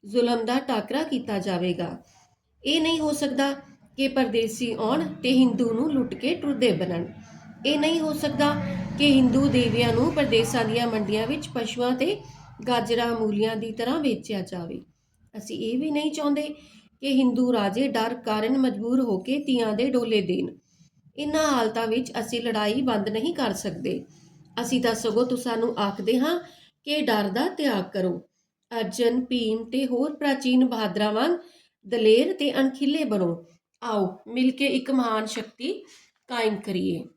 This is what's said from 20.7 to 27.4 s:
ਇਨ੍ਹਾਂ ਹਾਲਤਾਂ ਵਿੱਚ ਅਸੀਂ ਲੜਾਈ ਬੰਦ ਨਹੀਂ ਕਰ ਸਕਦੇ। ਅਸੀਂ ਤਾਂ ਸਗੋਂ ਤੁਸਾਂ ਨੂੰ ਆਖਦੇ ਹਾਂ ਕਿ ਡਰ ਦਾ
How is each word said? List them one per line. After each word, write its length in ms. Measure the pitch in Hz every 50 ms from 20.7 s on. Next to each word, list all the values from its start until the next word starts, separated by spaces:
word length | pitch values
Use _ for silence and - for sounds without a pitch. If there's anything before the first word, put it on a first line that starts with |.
| _ _ - _ _ _ _ - _ -
ਇਨ੍ਹਾਂ 340 | 294 302 302 311 311 302
ਹਾਲਤਾਂ 360 | 285 247 226 220 220 233 226 220
ਵਿੱਚ 240 | 220 247 254 - - 233
ਅਸੀਂ 220 | 214 - - 240
ਲੜਾਈ 400 | 233 233 220 214 208 208 214 269
ਬੰਦ 280 | 262 254 233 208 196 220
ਨਹੀਂ 240 | 208 226 226 330 339
ਕਰ 200 | - 262 220 196
ਸਕਦੇ। 520 | - - 202 156 - 127 - - - - - - - - - _ - - _ - 233
ਅਸੀਂ 200 | 240 240 262 247
ਤਾਂ 140 | - 233 220
ਸਗੋਂ 300 | 220 - 226 202 226 254
ਤੁਸਾਂ 320 | 247 254 240 - 247 226 220
ਨੂੰ 200 | 233 240 233 -
ਆਖਦੇ 400 | 208 202 196 - 196 214 247 254
ਹਾਂ 200 | 262 311 349 349 339 - - - - _ _ _ _
ਕਿ 180 | 294 294 302
ਡਰ 280 | - - 220 214 202 196
ਦਾ 200 | 185 240